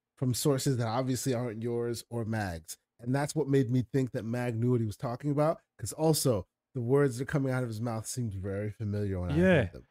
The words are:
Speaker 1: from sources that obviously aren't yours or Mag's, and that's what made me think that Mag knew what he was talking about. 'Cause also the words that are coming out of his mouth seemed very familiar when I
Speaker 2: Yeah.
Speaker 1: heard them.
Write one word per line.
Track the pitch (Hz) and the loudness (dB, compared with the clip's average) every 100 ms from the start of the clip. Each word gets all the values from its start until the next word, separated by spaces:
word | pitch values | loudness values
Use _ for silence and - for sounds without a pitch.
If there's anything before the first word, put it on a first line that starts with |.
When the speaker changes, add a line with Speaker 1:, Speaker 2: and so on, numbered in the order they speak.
| _ - | _ -4
Speaker 1:
from | 127 | -2
sources | 120 156 131 143 123 | 2 2 2 2 0
that | 117 | 0
obviously | 117 131 127 135 | -2 0 -2 0
aren't | 120 123 110 | -2 -2 -4
yours | 120 120 120 113 - | -4 -2 -2 -4 -6
or | 120 | -6
Mag's, | 110 110 101 82 78 - _ - | -2 -2 -2 -6 -10 -18 _ -10
and | 120 | -2
that's | 135 147 | 0 0
what | 156 135 | -2 2
made | 139 120 | 4 4
me | 127 117 | 2 2
think | 139 131 | 0 0
that | 127 | -2
Mag | 107 120 123 113 | -4 -2 -2 0
knew | 120 | 2
what | 120 | 2
he | 110 | 0
was | - | -4
talking | 131 120 147 | -8 -4 -2
about. | 143 151 - _ - | 2 0 0 _ -12
'Cause | 107 | -10
also | - 160 156 139 107 - _ _ | 0 2 4 2 0 -2 _ _
the | 131 | -4
words | 117 139 143 117 | 2 4 4 0
that | |
are | 131 | -2
coming | 151 135 | -2 0
out | 127 | 0
of | 123 | -2
his | 110 | -4
mouth | 120 110 - | -4 -4 -6
seemed | - 117 | -4 -4
very | 95 98 98 107 | -4 -6 -4 -4
familiar | - 104 101 104 92 | -4 -4 -2 -2 -2
when | 90 | 0
I | 151 | 4
Speaker 2:
Yeah. | 185 165 | 6 4
Speaker 1:
heard | 98 | 2
them. | 64 - | -4 -8